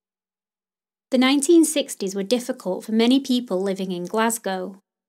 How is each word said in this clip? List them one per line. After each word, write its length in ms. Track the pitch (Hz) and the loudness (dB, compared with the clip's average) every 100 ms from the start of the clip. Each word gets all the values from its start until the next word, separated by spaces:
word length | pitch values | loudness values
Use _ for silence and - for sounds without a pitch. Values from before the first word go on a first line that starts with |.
| _ _ _ _ _ _ _ _ _ _ - | _ _ _ _ _ _ _ _ _ _ -2
The 60 | 254 | 2
nineteen 480 | 262 285 269 339 311 | 4 2 4 4 4
sixties 500 | 285 277 - 196 196 | 0 -4 -6 -6 -4
were 80 | |
difficult 640 | 196 247 247 254 185 185 - | -2 -2 -2 -8 -6 -8 -2
for 80 | |
many 260 | 220 233 269 | 2 4 2
people 420 | 277 247 247 185 | 2 -2 -2 -4
living 300 | 196 190 190 | -2 -4 -6
in 140 | 180 175 | -6 -4
Glasgow, 720 | 220 226 226 196 185 185 196 _ _ | -2 -2 -2 -6 -6 -8 -12 _ _